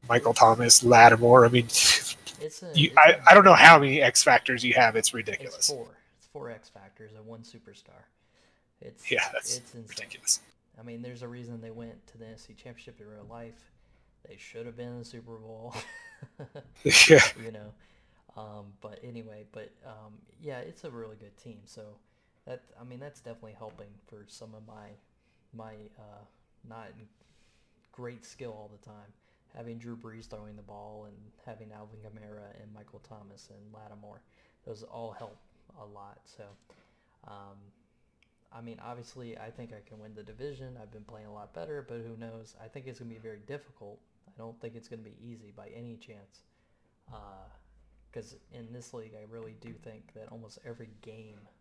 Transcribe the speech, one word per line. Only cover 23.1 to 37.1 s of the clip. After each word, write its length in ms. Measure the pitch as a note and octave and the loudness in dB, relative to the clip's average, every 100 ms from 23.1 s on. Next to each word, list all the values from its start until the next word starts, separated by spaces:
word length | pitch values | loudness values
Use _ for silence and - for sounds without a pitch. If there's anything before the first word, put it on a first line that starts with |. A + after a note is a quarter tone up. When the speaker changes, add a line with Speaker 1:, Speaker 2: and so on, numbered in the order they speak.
| C#3+ | -20
Speaker 2:
definitely 340 | B2 A#2 A2 G#2+ | -20 -20 -20 -20
helping 300 | A2 - G#2 G2+ _ | -20 -20 -20 -20 _
for 180 | G#2+ G#2 | -20 -20
some 260 | - A2 | -20 -20
of 140 | A2 A2 | -20 -20
my, 220 | G#2+ G#2 G2+ _ _ _ _ _ | -20 -20 -20 _ _ _ _ _
my, 180 | A2+ A2+ G#2+ G#2 _ | -20 -20 -20 -20 _
uh, 220 | G#2 G#2 G#2+ _ _ _ A#2 | -20 -20 _ _ _ _ -20
not 200 | A2+ G#2+ - G#2+ _ _ _ _ _ _ _ _ | -20 -20 -20 -20 _ _ _ _ _ _ _ _
great 320 | - B2 A#2+ - | -20 -20 -20 -20
skill 260 | - A#2+ | -20 -20
all 180 | G#2+ G#2 | -20 -20
the 160 | G#2 - | -20 -20
time. 220 | G#2 G#2+ _ _ _ _ - | -20 -20 _ _ _ _ -20
Having 220 | A#2 A#2 | -20 -18
Drew 180 | A#2 A#2 | -18 -20
Brees 320 | A#2 A2 A2 | -20 -20 -20
throwing 300 | G#2+ G#2+ G#2 | -20 -20 -20
the 40 | |
ball 440 | G#2 G#2 G#2 G#2+ G#2 | -20 -20 -20 -20 -20
and 80 | G2+ G#2 _ - | -20 -20 _ -20
having 260 | G#2+ G#2+ | -20 -20
Alvin 280 | G#2 G#2+ G#2+ | -20 -20 -20
Kamara 600 | G#2+ G#2+ G#2+ G#2 G2+ - | -20 -20 -20 -20 -20 -20
and 120 | G#2+ | -20
Michael 260 | G#2 G#2 G#2+ _ | -20 -20 -20 _
Thomas 400 | G#2+ G2+ G2 - | -20 -20 -20 -20
and 220 | G#2 G#2 | -20 -20
Lattimore, 460 | - G#2+ G#2 G#2 G#2+ _ _ _ _ - | -20 -20 -20 -20 -20 _ _ _ _ -20
those 180 | G#2+ | -20
all 280 | A2+ A#2 A#2 | -20 -20 -20
help 240 | G#2 A2 G#2 _ _ _ E3+ | -20 -20 -20 _ _ _ -20
a 40 | G#2+ | -20
lot. 340 | G2+ G2+ - _ | -20 -20 -20 _
So, 180 | - G2+ G2+ _ _ _ _ _ | -20 -20 _ _ _ _ _ _